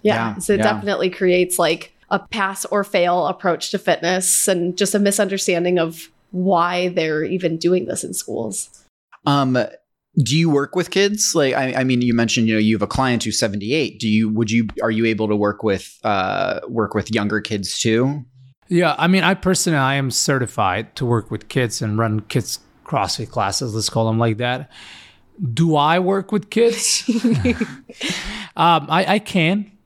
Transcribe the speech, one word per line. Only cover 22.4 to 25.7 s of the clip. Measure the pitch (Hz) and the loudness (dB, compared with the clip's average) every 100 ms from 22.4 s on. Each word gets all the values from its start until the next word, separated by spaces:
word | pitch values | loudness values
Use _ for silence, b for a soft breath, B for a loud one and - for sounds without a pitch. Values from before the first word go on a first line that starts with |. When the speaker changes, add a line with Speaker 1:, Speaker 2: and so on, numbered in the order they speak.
| - - _ _ - | -4 -10 _ _ -6
Speaker 3:
CrossFit | 139 92 - 110 | -2 -2 -4 -6
classes, | 123 98 - 123 107 | -2 -2 -2 -4 -4
let's | 107 | -2
call | 117 113 | 0 2
them | 110 | 2
like | 117 107 | 2 0
that. | 123 127 147 B B B B B _ - 147 | -2 -4 -8 B B B B B _ -6 -4
Do | 113 165 | 0 2